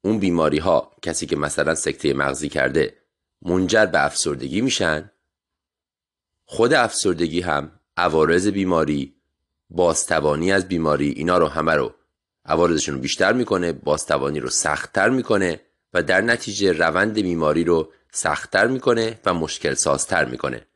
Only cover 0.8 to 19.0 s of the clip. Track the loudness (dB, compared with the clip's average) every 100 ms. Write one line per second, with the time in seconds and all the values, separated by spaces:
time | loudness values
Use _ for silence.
0.8 | 0 _ -8 -6 -4 -2 -2 -2 -2 0
1.8 | -2 -2 -2 0 -2 -2 -6 -2 0 0
2.8 | -2 -4 _ _ _ _ -4 -2 2 2
3.8 | 2 2 0 -2 -4 -4 -6 -4 -2 0
4.8 | 0 -2 -6 _ _ _ _ _ _ _
5.8 | _ _ _ _ _ _ _ 0 2 4
6.8 | 2 0 -2 0 0 -2 -2 -2 -4 -12
7.8 | _ -2 0 2 4 4 2 0 0 2
8.8 | 0 -2 -4 _ _ _ _ _ _ 0
9.8 | 0 0 0 0 0 0 2 0 0 -2
10.8 | 0 0 0 -2 0 2 2 0 0 0
11.8 | 0 -6 _ _ _ _ -2 2 2 2
12.8 | -2 -6 -6 0 2 2 0 0 -2 -4
13.8 | -2 -2 0 -2 -2 -4 -4 -4 -2 -4
14.8 | -4 0 2 0 0 0 0 -4 _ _
15.8 | _ -4 2 2 2 -2 -2 -2 0 2
16.8 | 2 2 0 0 -2 0 2 2 2 2
17.8 | 0 _ _ -6 -2 -2 -2 0 2 0
18.8 | 0 0